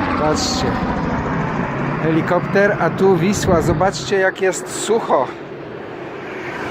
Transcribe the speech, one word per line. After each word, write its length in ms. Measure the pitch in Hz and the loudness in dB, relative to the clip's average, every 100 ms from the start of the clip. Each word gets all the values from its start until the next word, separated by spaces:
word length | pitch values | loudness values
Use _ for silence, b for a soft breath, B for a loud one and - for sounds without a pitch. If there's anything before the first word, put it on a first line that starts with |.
| - 139 | 0 0
Patrzcie. 460 | 151 151 - - 127 - - - - - - - - - - - - - | 2 2 0 0 -2 -2 -2 -2 -2 -2 -2 -2 -2 -2 -2 -2 -2 -2
Helikopter, 720 | 160 160 - 175 - 196 202 175 | 0 2 2 0 2 4 4 2
a 100 | 170 | 0
tu 260 | - 190 175 | 4 4 4
Wisła. 440 | 185 202 - 170 | 4 2 4 4
Zobaczcie, 560 | 147 156 185 185 - 196 | 4 2 2 0 -2 2
jak 240 | 190 185 | 2 2
jest 440 | 190 170 - - | 0 0 -6 -6
sucho. 420 | - 226 - 160 123 - - - - - - - - - - - - - - | 0 0 2 2 0 -6 -12 -12 -12 -12 -12 -12 -12 -10 -10 -10 -10 -8 -6